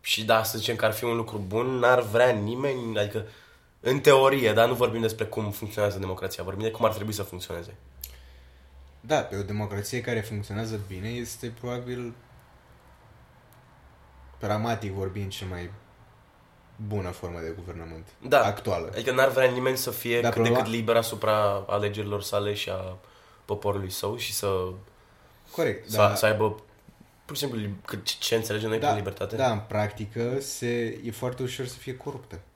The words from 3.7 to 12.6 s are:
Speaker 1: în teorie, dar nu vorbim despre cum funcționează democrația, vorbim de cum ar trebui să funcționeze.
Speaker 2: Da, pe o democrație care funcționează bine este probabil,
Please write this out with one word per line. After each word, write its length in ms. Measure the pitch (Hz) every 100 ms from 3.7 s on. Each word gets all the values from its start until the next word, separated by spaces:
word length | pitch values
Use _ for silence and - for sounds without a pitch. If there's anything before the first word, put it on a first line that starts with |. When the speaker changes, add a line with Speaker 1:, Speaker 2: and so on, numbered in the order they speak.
| _
Speaker 1:
în 200 | 117 139
teorie, 520 | 147 135 135 135 113
dar 160 | 104 117
nu 60 |
vorbim 260 | 120 120 113
despre 240 | 113 110
cum 260 | 110 - 104
funcționează 480 | 98 104 - 104 95
democrația, 440 | 95 92 95 -
vorbim 180 | 87 95
de 60 | 110
cum 140 | -
ar 80 | 113
trebui 180 | 101 107
să 100 | 101
funcționeze. 520 | 95 90 - 85 85 - - - - - - - - - - - - -
Speaker 2:
Da, 200 | 113 151
pe 140 | - 101
o 60 |
democrație 580 | 98 104 101 98 101 123
care 200 | 117 117
funcționează 600 | 104 104 104 104 113 110 98
bine 200 | 92 104
este 400 | 120 117 - 120 117
probabil, 540 | 123 123 123 123 120 117 - - - -